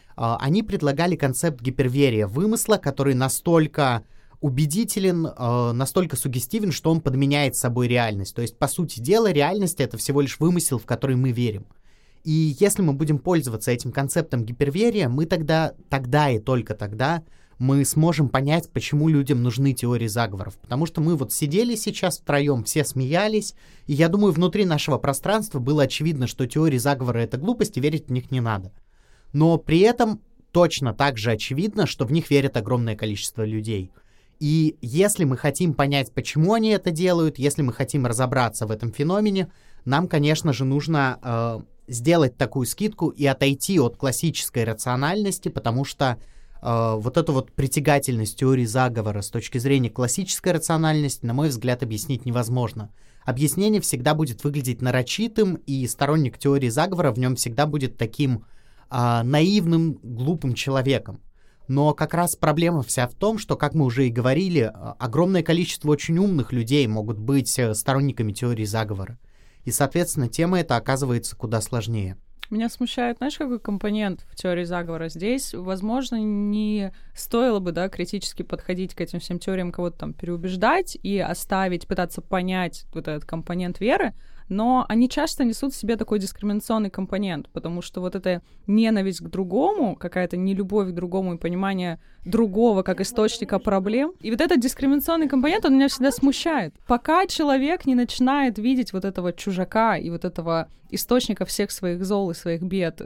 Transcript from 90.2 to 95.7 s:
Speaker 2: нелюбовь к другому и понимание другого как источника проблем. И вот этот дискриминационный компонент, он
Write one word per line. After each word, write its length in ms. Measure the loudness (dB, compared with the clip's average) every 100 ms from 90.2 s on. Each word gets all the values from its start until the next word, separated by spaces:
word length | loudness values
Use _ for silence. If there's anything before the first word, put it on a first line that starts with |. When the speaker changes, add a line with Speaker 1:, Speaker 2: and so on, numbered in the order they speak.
| -2 -2
Speaker 2:
нелюбовь 540 | -2 -2 0 0 0
к 20 |
другому 400 | -4 -4 -2 -2
и 40 | -4
понимание 600 | -4 -2 -2 -2 -4 -6 -12 -16
другого 600 | -2 0 2 4 4 4
как 160 | 2 -2
источника 580 | -2 0 0 0 -4 -2
проблем. 540 | 0 0 2 0 0 -4
И 100 | -2
вот 100 | 0
этот 200 | 4 4
дискриминационный 640 | 2 0 2 2 2 0 2
компонент, 360 | 2 2 2
он 100 | 4